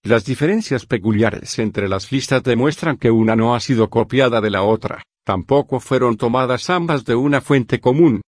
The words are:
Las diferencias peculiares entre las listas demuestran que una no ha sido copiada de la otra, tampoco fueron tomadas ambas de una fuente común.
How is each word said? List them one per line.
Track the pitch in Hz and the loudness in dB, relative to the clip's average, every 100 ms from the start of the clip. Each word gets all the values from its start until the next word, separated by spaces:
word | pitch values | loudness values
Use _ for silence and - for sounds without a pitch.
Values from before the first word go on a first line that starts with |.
Las | 98 113 104 | 0 0 0
diferencias | 127 151 214 214 131 - | -2 0 -2 -2 -6 -4
peculiares | 120 98 104 110 - - - | -4 0 0 0 -2 -10 -6
entre | 110 107 101 | -4 -2 -4
las | 95 - | -4 -4
listas | 135 - 131 | -6 -2 -2
demuestran | 123 117 139 151 170 139 | 0 0 0 -2 -4 -2
que | 120 | 2
una | 113 110 113 | 2 2 2
no | 113 120 | 2 0
ha | |
sido | - 123 110 | 0 0 0
copiada | 117 107 127 131 117 | 0 0 2 2 2
de | 107 | 0
la | 98 | 0
otra, | 101 113 - - - _ - | 0 0 -2 -12 -16 _ -4
tampoco | 95 - 139 147 127 | -4 0 0 0 -4
fueron | - 131 123 107 | -2 0 0 0
tomadas | 120 123 127 123 - | 0 0 0 -2 -2
ambas | 180 170 147 | -2 -2 -4
de | 120 120 | 0 0
una | 139 143 | 2 0
fuente | - 139 117 123 | 2 0 0 -2
común. | - 135 170 107 - | 0 4 4 2 -4